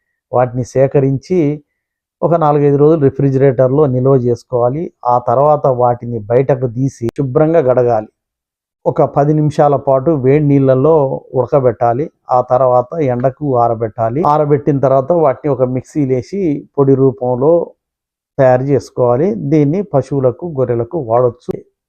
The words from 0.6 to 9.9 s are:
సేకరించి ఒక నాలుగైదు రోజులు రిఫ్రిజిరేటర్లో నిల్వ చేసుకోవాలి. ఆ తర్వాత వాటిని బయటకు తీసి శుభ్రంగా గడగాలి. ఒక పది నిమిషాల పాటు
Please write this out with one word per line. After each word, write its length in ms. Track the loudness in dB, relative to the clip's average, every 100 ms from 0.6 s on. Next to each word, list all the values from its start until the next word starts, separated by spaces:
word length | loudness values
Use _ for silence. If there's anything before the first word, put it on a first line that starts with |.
సేకరించి 1000 | -4 0 0 2 0 -2 -2 0 0 -4 _ _ _ _ _ -6
ఒక 140 | -2 0
నాలుగైదు 420 | 0 2 2 4
రోజులు 240 | 4 4
రిఫ్రిజిరేటర్లో 840 | 0 0 0 2 2 2 2 2 0
నిల్వ 300 | 0 2 2
చేసుకోవాలి. 800 | 0 -4 -4 -2 -2 -2 -10 _ -2
ఆ 140 | -2
తర్వాత 480 | 0 0 2 2 0
వాటిని 520 | 0 0 -2 -6 -8
బయటకు 480 | -2 0 0 -2 -4
తీసి 400 | -4 -6 -4 -6
శుభ్రంగా 520 | -4 -2 0 0 2
గడగాలి. 480 | 2 2 2 0 -4 _ _ _ _ _ _ _ -4
ఒక 180 | -2
పది 300 | 0 0 0
నిమిషాల 420 | 2 0 2 2 2
పాటు 360 | 0